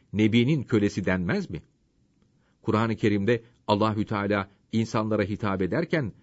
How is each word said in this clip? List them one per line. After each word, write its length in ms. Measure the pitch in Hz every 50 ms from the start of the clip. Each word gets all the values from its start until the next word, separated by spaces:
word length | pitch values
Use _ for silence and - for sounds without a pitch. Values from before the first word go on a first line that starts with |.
| _ - -
nebinin 500 | 98 107 110 104 120 120 127 165 147 107
kölesi 420 | - - 107 101 101 - 104 92
denmez 440 | 95 92 92 90 87 147 208 180 -
mi? 140 | 92 73 - _ _ _ _ _ _ _ _ _ _ _ _ _ _ _ _ _ _ _
Kur'an-ı 340 | - - 104 107 117 113 110
Kerim'de 480 | 95 - 110 104 101 98 107 120 113 - - _ _ -
Allahü 380 | - 107 101 107 110 107 107 101
Teala 460 | - 113 101 101 101 104 101 95 - _ _ _ -
insanlara 520 | - 113 113 110 - 113 107 107 110 104 104
hitap 380 | 92 107 90 110 104 98 92
ederken 520 | 98 87 95 147 - - - 160 135 95 - _